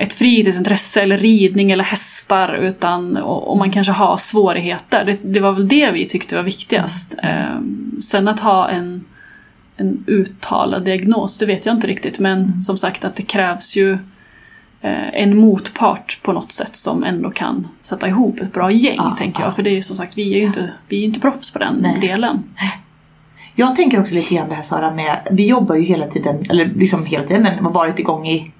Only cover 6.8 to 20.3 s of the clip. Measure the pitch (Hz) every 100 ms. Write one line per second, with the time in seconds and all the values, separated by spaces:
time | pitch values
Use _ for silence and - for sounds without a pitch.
6.8 | 170 - - - - - 71 65 - 208
7.8 | - - - 202 202 214 214 190 - 180
8.8 | 175 180 - - - - _ _ _ -
9.8 | 196 - - 208 190 - - - - 190
10.8 | 185 185 196 226 196 - 208 190 214 226
11.8 | - 190 - - 196 190 190 180 190 190
12.8 | 185 - 190 - 196 202 185 180 - 202
13.8 | 196 190 - - _ _ - - _ _
14.8 | - - - - 202 208 220 196 - -
15.8 | 233 - - - - 175 - - 214 -
16.8 | - 170 - 175 180 - - - 170 -
17.8 | - 180 185 196 220 - 190 185 185 220
18.8 | 262 - 175 - 196 165 175 - 202 196
19.8 | 190 190 175 - 202